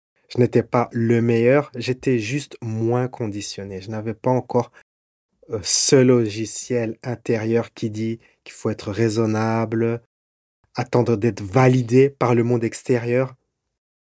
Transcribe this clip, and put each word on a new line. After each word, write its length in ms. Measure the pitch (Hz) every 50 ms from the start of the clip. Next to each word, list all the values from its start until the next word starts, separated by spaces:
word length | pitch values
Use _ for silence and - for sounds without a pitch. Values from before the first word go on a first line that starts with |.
| _ _ _ _ _ -
Je 100 | - 123
n'étais 240 | 123 113 - 123 113
pas 260 | - - 123 120 -
le 300 | - 120 113 113 120 117
meilleur, 500 | 117 117 117 113 117 120 135 147 139 - -
j'étais 440 | 123 120 123 123 127 - 135 127 117
juste 360 | 104 104 131 147 143 - - -
moins 460 | - 113 110 110 113 113 120 123 127
conditionné. 760 | 123 127 - 120 104 101 104 101 - - - 98 101 98 92
Je 80 | 92 104
n'avais 240 | 110 110 107 113 107
pas 180 | - - 127
encore, 400 | 127 123 120 - - 123 117 - _ - _ _ _ _ _ _ _ _ _ _ _ _ _ -
euh, 80 | 117 104 90
ce 320 | - - - - - 147
logiciel 1040 | 135 127 127 127 120 113 107 101 110 110 104 - - - - 123 120 113 110 110 - -
intérieur 680 | 127 117 110 - - 120 110 107 113 113 117 110 - -
qui 160 | - - 113
dit 300 | 104 107 110 113 113 113 _ _ _ _ -
qu'il 100 | - -
faut 160 | - - 123
être 220 | 120 - - 107
raisonnable, 1080 | 98 104 117 113 104 113 113 110 107 110 110 113 113 113 113 107 113 113 113 117 117 117 _ _ _ _ _ _ _ _ _ _ _ _ _ _ -
attendre 400 | - 123 - - 123 117 120 117
d'être 260 | 101 113 117 101 -
validé 680 | 104 98 95 131 131 127 127 131 120 110 120 131 135 139
par 260 | 135 - 135 120 120
le 80 | 117 117
monde 200 | 120 123 117 117
extérieur, 720 | 110 - - - - 127 117 117 120 120 127 135 131 127 _ _ _ _ _ _ _ _ _ _ _ _ _ _